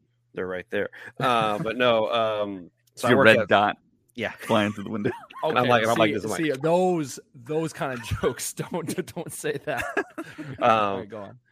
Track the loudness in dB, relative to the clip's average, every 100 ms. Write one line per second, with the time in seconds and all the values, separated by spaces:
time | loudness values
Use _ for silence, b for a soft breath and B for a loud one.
0 | _ _ _ -8 -6 -8 -6 -4 -4 B
1 | B -4 0 2 2 0 -2 0 2 4
2 | 2 0 0 -2 -4 -8 -14 _ _ -2
3 | 4 6 8 6 6 4 4 0 _ _
4 | _ -8 -8 -6 0 2 2 -2 -8 -6
5 | -4 -6 -12 -6 -2 2 4 4 4 2
6 | 2 0 -4 -2 -2 -2 2 2 2 0
7 | -4 -10 -18 -18 -6 -4 -4 -6 -6 -6
8 | -6 -2 -2 -2 -6 -8 -8 -6 -6 -6
9 | -8 -10 -10 -8 -6 -6 -6 -6 -4 -6
10 | -8 -10 -16 -14 -14 0 4 4 2 -2
11 | -8 -14 -16 -18 _